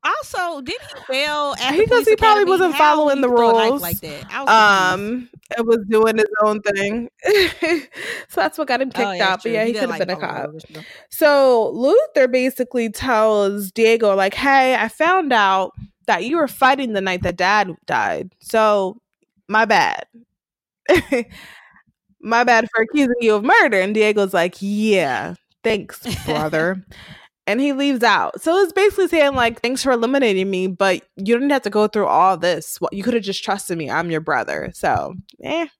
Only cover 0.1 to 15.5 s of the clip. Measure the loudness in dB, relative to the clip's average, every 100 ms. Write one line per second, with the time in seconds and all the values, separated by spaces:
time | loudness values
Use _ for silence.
0.1 | -4 -6 -6 -6 -8 -10 -12 -12 -20 -8
1.1 | -4 -2 -2 -4 -4 -2 0 2 2 4
2.1 | 4 4 4 4 2 2 4 4 4 2
3.1 | 2 2 4 4 4 2 0 -4 -6 -8
4.1 | -16 -12 -8 2 4 6 4 2 0 -4
5.1 | -8 -10 -20 _ -6 0 0 2 2 2
6.1 | 2 0 2 0 0 -2 -2 -2 -4 -8
7.1 | _ 0 2 2 -2 -2 -2 -6 -16 -12
8.1 | -12 -8 -4 -4 -2 -4 -2 -4 -4 -4
9.1 | 0 -2 -2 -4 -2 -2 -2 -4 -4 -6
10.1 | -6 -8 -8 -10 -12 -20 -20 -20 -20 _
11.1 | 0 2 4 4 4 0 0 2 4 2
12.1 | 2 2 2 -2 -2 -4 -2 -4 -6 -2
13.1 | 2 2 2 0 -2 -8 0 2 4 2
14.1 | 2 0 0 2 2 2 0 -2 -2 0
15.1 | 0 2 2 2